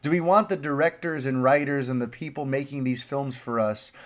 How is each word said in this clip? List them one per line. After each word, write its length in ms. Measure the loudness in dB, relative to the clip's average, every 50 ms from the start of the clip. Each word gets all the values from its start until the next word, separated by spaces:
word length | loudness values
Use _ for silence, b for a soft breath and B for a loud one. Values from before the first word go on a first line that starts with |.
| 0
Do 80 | 2
we 100 | 2 2
want 280 | 4 6 4 4 4 2
the 80 | -2
directors 680 | -4 -2 -4 0 2 2 2 0 -2 -6 -6 -4 -2 -2
and 200 | -2 -2 2 4
writers 440 | 6 6 6 4 2 -2 -2 -2 -2
and 140 | -2 -4 -4
the 60 | -4
people 380 | -8 -10 -10 -10 -8 -6 -4
making 360 | -2 -2 -2 -2 -4 -6 -4 -2
these 220 | -2 -2 -2 -4
films 320 | -6 -4 -4 -4 -4 -6
for 240 | -10 -8 -4 0 0
us 320 | 2 0 0 -4 -8 -14 B B B